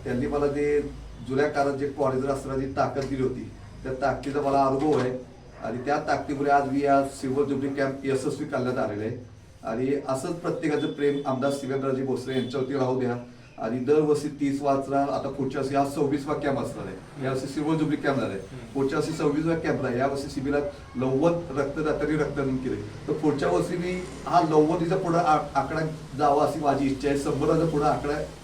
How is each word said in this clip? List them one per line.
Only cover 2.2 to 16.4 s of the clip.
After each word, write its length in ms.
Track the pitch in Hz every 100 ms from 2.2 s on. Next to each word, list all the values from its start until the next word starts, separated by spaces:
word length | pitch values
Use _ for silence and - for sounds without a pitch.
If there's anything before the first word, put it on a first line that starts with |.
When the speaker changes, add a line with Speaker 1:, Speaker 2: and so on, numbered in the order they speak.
| 139
Speaker 1:
असताना 240 | 135 135 131
जी 80 | 135
ताकद 400 | - 135 139 131
दिली 180 | 135
होती, 280 | 127 127 107 - - -
त्या 100 | 127
ताकदीचा 480 | 131 139 127 143 139
मला 240 | 139 135 135
अनुभव 320 | 135 151 135
आहे. 320 | 127 127 - - - -
आणि 140 | - 123
त्या 180 | 127 147
ताकदीमुळे 560 | 151 143 - 139 139
आज 200 | 139 131
मी 120 | 139
या 200 | 143 139
सिल्वर 420 | 135 - 131 131 139
ज्युबली 240 | 135 139
कॅम्प 260 | 139 135 135
यशस्वी 420 | 135 131 151 135 156
करण्यात 320 | 135 123 120
आलेला 260 | 104 104
आहे. 220 | 110 131 - - - -
आणि 280 | - 113 131 139 -
असंच 240 | 131 170
प्रत्येकाचं 600 | 165 160 135 156 147 143
प्रेम 300 | - 143 139 139
आमदार 260 | 123 139
शिवेंद्रराजे 520 | 139 127 135 135 127
भोसले 300 | 123 117 117
यांच्यावरती 400 | 131 117 143 127
राहू 260 | 139 127 131
द्या. 180 | 123 120 - - - -
आणि 220 | 113 123
दरवर्षी 480 | 123 151 156 147 147
तीस 340 | - 143 139
वाजता, 400 | 143 135 131 139
आता 260 | 139 135 139
पुढच्या 320 | 131 131 143
वर्षी 140 | 135 139
हा 140 | 139
सव्वीसवा 440 | - 139 143 156
कॅम्प 260 | 143